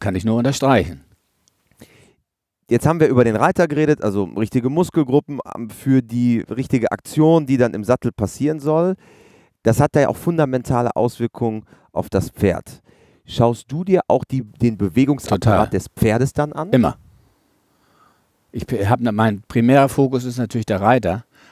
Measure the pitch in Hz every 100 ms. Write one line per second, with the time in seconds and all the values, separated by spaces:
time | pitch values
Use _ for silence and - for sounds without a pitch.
0 | 104 92 107 113 127 135 135 120 87 71
1 | _ _ _ _ _ _ _ _ - _
2 | _ _ _ _ _ _ _ 117 147 165
3 | 156 123 117 107 151 196 170 151 151 151
4 | 107 101 92 71 110 127 123 156 175 170
5 | 135 139 - 139 - - 113 - 135 131
6 | 117 120 120 117 - 113 - 131 110 -
7 | - 151 156 165 135 135 120 98 101 127
8 | 120 - 101 - 147 156 143 156 180 190
9 | _ _ _ _ _ _ 117 110 147 151
10 | 139 110 175 165 143 127 - 123 120 -
11 | 120 - 117 - 117 110 - - _ 82
12 | 90 98 - - 101 82 - - _ _
13 | _ _ - - 117 113 - 147 185 185
14 | - 127 - 135 107 - 120 104 101 85
15 | 135 143 - 98 113 98 107 95 - -
16 | 110 113 139 - 147 147 170 233 92 -
17 | _ _ _ _ _ _ _ _ _ _
18 | _ _ _ _ _ - - 120 98 123
19 | 117 107 110 104 - 123 117 139 139 -
20 | 135 127 123 123 113 120 110 98 101 127
21 | 95 98 - _ _